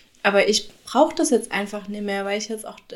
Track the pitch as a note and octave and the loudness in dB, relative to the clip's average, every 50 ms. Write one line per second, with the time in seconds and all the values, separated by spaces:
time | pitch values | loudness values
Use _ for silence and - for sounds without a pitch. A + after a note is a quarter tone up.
0 | _ _ _ _ - G3+ G3 G3 - G3+ G#3 - - - - _ _ - - B3+ | _ _ _ _ 0 4 4 6 4 4 2 0 -2 -6 -18 _ _ 0 4 4
1 | D#4 E4 - - D4+ - B3 A3 A#3 - - G3 G#3 G3+ G#3 G#3 F#3+ G3+ G3+ G#3 | 4 4 4 0 2 2 2 0 0 -2 -4 -4 -4 -4 -8 -10 -10 -10 -10 -6
2 | G#3 G3+ G3 G3 G3 G3 G3+ G#3 G#3+ - A3 G#3+ - - - - _ - - | -4 -4 -4 -4 -2 -2 -4 -4 -4 -6 -10 -10 -10 -14 -16 -18 _ -14 -10